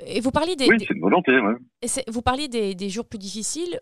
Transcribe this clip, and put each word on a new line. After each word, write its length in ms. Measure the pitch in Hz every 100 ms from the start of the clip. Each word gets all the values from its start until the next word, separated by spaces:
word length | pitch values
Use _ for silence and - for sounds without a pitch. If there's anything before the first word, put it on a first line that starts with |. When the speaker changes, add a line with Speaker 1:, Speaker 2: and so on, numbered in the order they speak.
| -
Speaker 1:
et 140 | 220
vous 100 | 247
parliez 260 | 294 330 339
des, 100 | 262
Speaker 2:
Oui, 100 | 220
Speaker 1:
des 60 | -
Speaker 2:
c'est 80 |
une 60 | 202
volonté, 360 | 180 185 156 127
ouais. 160 | 104 120 - -
Speaker 1:
et 60 | 240
c'est, 200 | 269 -
vous 120 | 226
parliez 260 | 254 262 294
des, 260 | 233 196
des 140 | 185 202
jours 160 | 196 226
plus 120 | 220
difficiles, 600 | 190 202 208 302 349 -